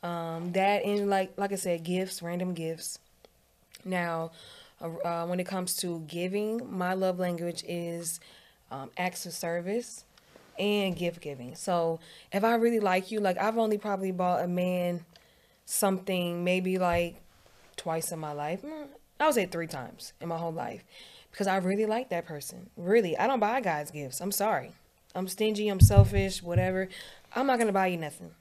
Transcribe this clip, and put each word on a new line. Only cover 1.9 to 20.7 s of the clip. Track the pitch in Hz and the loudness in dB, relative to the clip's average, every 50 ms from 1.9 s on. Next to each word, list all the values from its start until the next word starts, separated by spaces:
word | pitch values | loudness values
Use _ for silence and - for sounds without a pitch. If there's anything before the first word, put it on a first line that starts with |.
| 180 185 190 185 - - | -2 -2 -2 -2 -6 -8
random | 170 170 175 180 180 185 180 | -6 -6 -4 -2 -2 -4 -4
gifts. | 165 165 160 165 160 - - - - _ _ _ _ _ - _ _ _ _ _ _ _ _ _ - - | -4 -4 -6 -6 -6 -8 -12 -12 -12 _ _ _ _ _ -20 _ _ _ _ _ _ _ _ _ -16 -8
Now, | 185 185 180 175 170 165 165 165 165 165 - - - - - - - _ _ | -4 -2 -2 0 0 -2 -2 -4 -6 -8 -16 -20 -20 -20 -20 -20 -20 _ _
uh, | - 165 165 170 - | -8 -8 -6 -4 -2
uh, | 170 170 170 170 | -2 -2 -2 -2
when | 175 180 180 | -2 -2 -2
it | 180 | -2
comes | 180 190 185 180 180 - - | -2 -2 -4 -2 -2 -4 -4
to | - 180 170 165 160 | -4 -4 -4 -6 -8
giving, | 151 170 170 175 180 190 208 208 214 220 233 254 - | -8 -6 -4 -4 -2 -2 -2 -2 0 -2 -4 -4 -6
my | - 190 180 180 | -4 -2 0 0
love | 190 190 190 185 180 180 | 0 2 2 0 2 0
language | 185 180 175 165 170 175 165 165 - | 0 -2 0 -2 -4 -4 -6 -6 -8
is, | - 175 170 170 170 170 170 170 165 - - - - - - - - _ _ _ _ | -6 -6 -4 -4 -4 -6 -6 -6 -6 -8 -8 -12 -18 -20 -20 -20 -20 _ _ _ _
um, | - 135 135 - - - | -12 -10 -10 -10 -6 -2
acts | 180 185 180 - - | -2 -2 -2 -4 -10
of | 175 | -10
service, | 160 - - 170 170 175 175 185 202 233 240 - - - - _ _ - _ - - - - - - - | -8 -6 -4 -2 -2 -2 -2 -2 -2 -2 -4 -6 -14 -18 -18 _ _ -20 _ -20 -20 -20 -20 -18 -6 -2
and | 190 208 208 208 196 190 175 | 0 2 2 2 2 0 0
gift | 160 175 175 175 170 | 0 -2 -4 -4 -4
giving. | - 147 139 135 120 123 156 | -10 -10 -10 -8 -10 -12 -12
So | - - - 180 175 165 165 165 165 - - - - - - | -8 -2 0 2 2 4 2 0 -2 -6 -16 -20 -20 -16 -4
if | - 196 196 | -2 2 4
I | 226 233 | 4 4
really | 233 226 233 233 220 | 6 4 4 4 4
like | 208 196 185 185 190 - | 4 4 4 2 2 0
you, | 226 214 | -4 0
like, | 208 190 180 - | 2 2 2 4
I've | 180 214 226 226 | 2 2 2 2
only | 226 220 214 208 | 2 2 2 0
probably | - 214 202 190 196 190 | 0 -2 -2 -2 -2 -2
bought | 185 180 185 180 180 - 165 | 0 0 2 2 2 2 0
a | 180 | 0
man | 175 180 180 180 180 180 180 175 175 170 170 - - - _ - _ _ _ _ _ _ _ | 0 0 0 0 0 0 0 0 -2 -4 -6 -12 -20 -20 _ -20 _ _ _ _ _ _ _
something | - - - 214 196 196 185 185 - 190 180 175 175 170 175 175 | -4 0 2 2 2 2 2 0 -2 0 0 0 0 -2 0 2
maybe, | 180 185 185 185 185 185 185 | 2 2 2 2 0 0 2
like, | 185 175 170 175 175 170 - - - - - - - - - - - - - | 2 2 2 2 0 0 -4 -12 -20 -20 -20 -20 -20 -20 -20 -20 -20 -20 -18
twice | - - 175 160 165 160 - | -10 -6 -4 -4 -2 -4 -4
in | 175 160 | -6 -6
my | 156 151 | -6 -6
life. | 147 147 147 151 170 190 | -6 -4 -4 -4 -4 -6
Mm, | - 294 320 311 294 277 - - - _ _ _ | -6 -10 -12 -12 -12 -14 -16 -20 -20 _ _ _
I | 294 | 4
would | 311 - | 4 4
say | 233 190 | 4 2
three | 175 175 170 165 | 0 -2 -6 -6
times | 160 - 139 123 - - - - - - _ | -6 -6 -8 -10 -10 -12 -14 -18 -18 -16 _
in | - 170 | -8 -6
my | 165 160 | -4 -4
whole | 170 165 | -4 -4
life | 160 165 - - | -4 -4 -6 -8